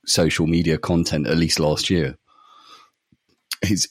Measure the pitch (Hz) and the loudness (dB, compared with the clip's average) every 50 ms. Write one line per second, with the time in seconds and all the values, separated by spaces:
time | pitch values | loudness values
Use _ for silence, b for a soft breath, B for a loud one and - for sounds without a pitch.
0 | _ - - - 85 78 - - 82 80 82 85 82 80 78 76 - - 87 85 | _ -2 0 2 2 0 2 0 0 2 2 2 2 2 0 0 0 0 0 0
1 | 82 - 78 78 71 60 80 82 85 78 - - 80 76 76 - - - 95 85 | 0 0 -2 -2 -2 0 0 0 0 0 0 0 0 0 0 -2 0 0 0 0
2 | 76 67 73 - _ b b b b b b b b b b b b b b b | 0 -2 -6 -12 _ b b b b b b b b b b b b b b b
3 | _ _ _ _ _ _ _ _ _ _ - - - 92 104 87 - - | _ _ _ _ _ _ _ _ _ _ -8 -4 -2 -2 0 -2 -2 0